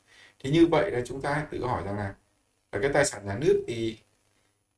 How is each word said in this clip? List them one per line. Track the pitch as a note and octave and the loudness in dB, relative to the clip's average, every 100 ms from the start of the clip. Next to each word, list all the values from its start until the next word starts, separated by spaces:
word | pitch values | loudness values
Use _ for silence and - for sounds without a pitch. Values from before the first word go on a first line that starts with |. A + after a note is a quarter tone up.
| _ _ - _ | _ _ -20 _
Thì | C3 | 0
như | D#3 E3 | 4 6
vậy | D#3 C3+ | 6 2
là | B2 A#2+ | -2 -4
chúng | C3+ | -6
ta | C#3+ D3 - | -4 -4 -4
tự | - B2 | -6 -4
hỏi | B2 | -4
rằng | F#2+ G#2 | -4 -4
là, | G2 - _ _ _ _ _ | -6 -8 _ _ _ _ _
là | G2+ | -4
cái | C#3 | 0
tài | D3 C#3 | 2 2
sản | - G2+ | -2 -6
nhà | G2 | -2
nước | E3 G3+ - | 2 2 0
thì, | A#2 A2+ A2 _ _ _ _ _ _ _ | -4 -4 -6 _ _ _ _ _ _ _